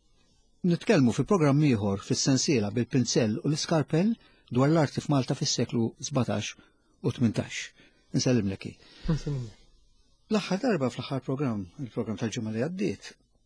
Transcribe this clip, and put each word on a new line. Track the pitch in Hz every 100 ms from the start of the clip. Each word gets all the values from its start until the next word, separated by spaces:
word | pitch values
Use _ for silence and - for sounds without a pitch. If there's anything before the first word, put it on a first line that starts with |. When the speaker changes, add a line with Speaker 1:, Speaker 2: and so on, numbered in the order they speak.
| _ _ _ _ _ _
Speaker 1:
nitkellmu | 180 170 - 190 123 104
fi |
programm | 131 202 147 139
ieħor | 151 113 101 101
fis-sensiela | - 127 - 131 - 127 101
bil-pinsell | 117 117 135 123 156 110 123
u | 143
l-iskarpell | 151 - 160 135 156 208 226 _ _ -
dwar | 123 139
l-arti | 165 143 -
f'Malta | - 143 123 143
fis-seklu | 143 - 120 120 113 -
sbatax | - 139 117 104 - - _ _ _ _
u | 147
tmintax. | - 117 - 98 - - _ _ _ _
Nsellimlek. | 139 131 123 98 95 - - - -
Speaker 2:
Nsellimlek. | - 151 151 139 113 - _ _ _ _ _ _ -
Speaker 1:
L-aħħar | 214 - 190
darba | 269 175 127
fl-aħħar | - - 135
programm, | - 131 139 107 90 -
il-programm | 127 - 113 101
tal-ġimgħa | 110 120 110
li | 110
għaddiet, | 147 185 202 - - - _ _